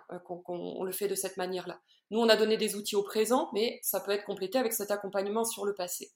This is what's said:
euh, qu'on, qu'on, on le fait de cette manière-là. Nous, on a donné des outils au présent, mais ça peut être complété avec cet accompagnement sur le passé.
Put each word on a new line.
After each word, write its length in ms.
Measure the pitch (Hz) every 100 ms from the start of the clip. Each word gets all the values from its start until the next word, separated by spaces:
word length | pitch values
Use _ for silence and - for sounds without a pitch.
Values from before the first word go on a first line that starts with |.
| -
euh, 80 | 175
qu'on, 180 | - 175
qu'on, 380 | 180 175 175 -
on 60 |
le 80 | 190
fait 160 | 185 196
de 80 | 190
cette 220 | 185 185
manière-là. 440 | 180 185 175 - _ _ -
Nous, 80 | 214
on 100 | 226
a 80 | 214
donné 180 | 220 220
des 200 | 214 202
outils 200 | 208 202
au 60 |
présent, 480 | 202 214 220 254 330
mais 280 | 208 233 -
ça 180 | - 190
peut 120 | 196
être 140 | 202 -
complété 340 | 196 190 254
avec 140 | 226
cet 180 | - 202
accompagnement 520 | 202 196 196 202 220
sur 220 | 226 202 202
le 80 |
passé. 380 | 202 180 - -